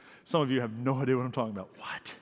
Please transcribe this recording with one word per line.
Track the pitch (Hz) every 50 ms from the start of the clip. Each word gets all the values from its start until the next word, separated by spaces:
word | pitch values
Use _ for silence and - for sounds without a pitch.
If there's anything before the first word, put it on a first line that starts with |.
| - - - - -
Some | - - 165 147
of | 127
you | 131 127
have | 123 113 110
no | 113 123 135 135 127
idea | 139 127 131
what | 123 127
I'm | 127 110
talking | 135 117 110 104
about. | 98 92 - - -
What? | - - - - - - - -